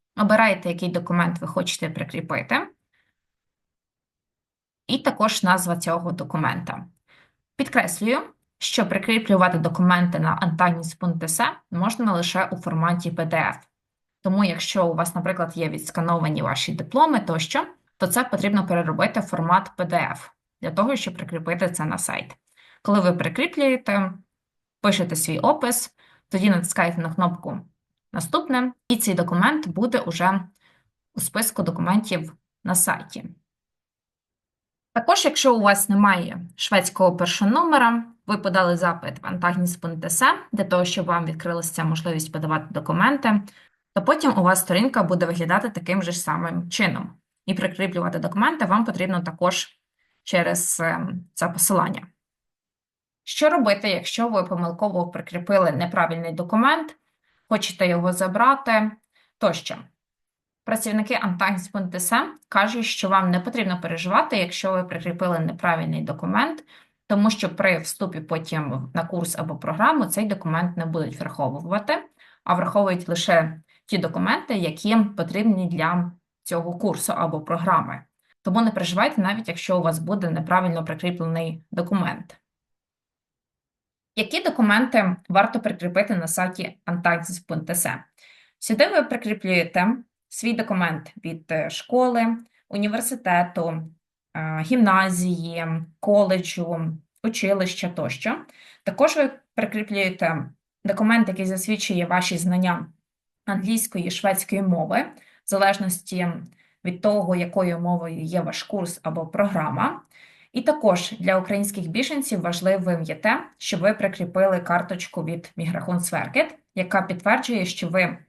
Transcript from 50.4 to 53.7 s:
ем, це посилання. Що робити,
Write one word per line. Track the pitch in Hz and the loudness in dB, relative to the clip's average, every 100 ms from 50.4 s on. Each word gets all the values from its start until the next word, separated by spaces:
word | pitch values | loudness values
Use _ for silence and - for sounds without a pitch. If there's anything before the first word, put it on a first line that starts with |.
| 170 175 - - | 0 0 -2 -2
ем, | 165 170 180 180 - | -2 -2 -4 -8 -12
це | - 175 | -4 -4
посилання. | - - 185 160 - - _ _ _ _ _ _ _ _ _ _ _ | 0 0 2 0 -4 -12 _ _ _ _ _ _ _ _ _ _ _
Що | - - 302 | -10 2 4
робити, | 330 214 | 4 2